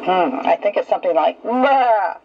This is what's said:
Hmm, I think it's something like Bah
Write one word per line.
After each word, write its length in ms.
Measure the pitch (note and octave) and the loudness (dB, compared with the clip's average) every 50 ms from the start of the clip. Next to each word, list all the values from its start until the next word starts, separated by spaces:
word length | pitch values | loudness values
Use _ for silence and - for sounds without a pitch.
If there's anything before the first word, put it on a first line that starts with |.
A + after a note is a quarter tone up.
Hmm, 380 | - - F#3 F#3 F3 D3+ - C4+ - | -2 0 0 2 2 0 -2 -4 -2
I 100 | - E3+ | -2 -2
think 200 | - - G3+ G3+ | 0 0 -2 -2
it's 120 | - - - | -2 -2 -2
something 260 | G#3 F#3 - F#3 E3 | -4 -2 -2 0 0
like 280 | D#3+ - - - - | 2 0 0 -2 -4
Bah 720 | - G#3 A#3 B3+ B3+ C#4+ C4+ C4+ B3+ B3 A3+ G#3+ F#3+ - - - | -6 -4 -2 0 2 2 2 2 2 2 2 2 0 -2 -6 -8